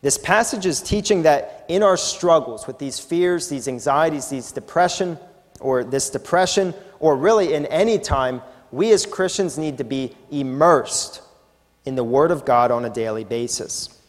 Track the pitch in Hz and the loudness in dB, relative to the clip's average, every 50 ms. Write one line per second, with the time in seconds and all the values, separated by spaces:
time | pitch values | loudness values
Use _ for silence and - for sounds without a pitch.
0 | - 139 135 - - - 185 214 233 - - 214 185 185 147 - - - - 214 | 0 0 -2 -2 0 2 2 2 2 0 -4 -4 -2 -2 -4 -4 -4 -2 -2 -2
1 | - - 208 180 160 160 147 139 - - - - - - 165 196 214 196 185 165 | 2 2 0 4 6 4 4 4 0 -6 -14 -18 -8 -2 0 2 4 4 4 2
2 | - - - - - 175 165 160 143 123 113 107 - - 123 - 143 135 123 - | 0 -6 -6 -2 4 4 4 4 4 0 -12 -12 -12 -12 -10 -8 -10 -8 -8 -10
3 | - - 170 170 180 180 180 170 - - 147 135 110 135 127 120 113 143 135 147 | -8 -4 0 0 2 2 0 -2 -4 -6 -8 -6 -6 -6 -8 -4 0 2 2 4
4 | 160 165 151 143 - - 143 131 120 - - 131 - - - 165 180 175 - - | 2 2 0 -4 -6 -8 -8 -8 -8 -10 -12 -12 -12 -4 0 2 2 2 2 -2
5 | 190 180 165 - - - - _ _ _ _ - - 135 131 127 123 120 131 135 | -4 -4 -4 -10 -14 -20 -20 _ _ _ _ -8 -4 -2 0 0 -2 0 -2 -2
6 | - - - 127 - - - 175 185 180 - 208 190 180 165 - - - - - | -2 -2 -6 -8 -4 0 2 2 2 2 2 0 0 0 -4 -8 -16 -20 -10 0
7 | 147 160 147 131 143 202 226 220 190 165 175 147 147 - - 160 196 226 220 202 | 2 2 2 4 4 4 4 4 4 2 0 -2 -2 -2 0 2 2 2 2 0
8 | - - 151 135 131 127 127 123 - - - - _ _ - 131 190 226 214 196 | 0 0 0 0 0 -2 -2 -6 -10 -16 -20 -20 _ _ -4 -2 4 4 4 2
9 | - - - - 185 180 - - 196 170 - 151 156 156 139 123 135 113 135 135 | 2 -4 -4 -2 -2 -2 0 -2 -4 -2 -2 -4 -6 -6 -6 -6 -6 -4 -4 -4
10 | 135 120 - - - - 151 143 139 131 127 139 156 175 170 135 113 - - - | -4 -6 -8 -14 -16 -8 -6 -6 -4 -4 0 2 4 6 6 4 2 -2 -6 -6
11 | - - - - - _ _ _ _ _ _ _ _ _ _ _ _ 139 135 131 | -6 -8 -12 -18 -20 _ _ _ _ _ _ _ _ _ _ _ _ -8 -4 -4
12 | 120 117 123 135 151 165 175 147 131 - 123 120 120 123 120 120 120 110 107 117 | -2 0 4 4 4 4 2 -2 0 2 4 4 4 4 2 0 -2 -4 -4 -4
13 | 113 110 110 110 110 95 113 117 120 120 - - - 78 - - - - - _ | -4 -4 -4 -6 -6 -6 -6 -4 -4 -6 -6 -8 -8 -8 -10 -10 -10 -12 -16 _
14 | _ | _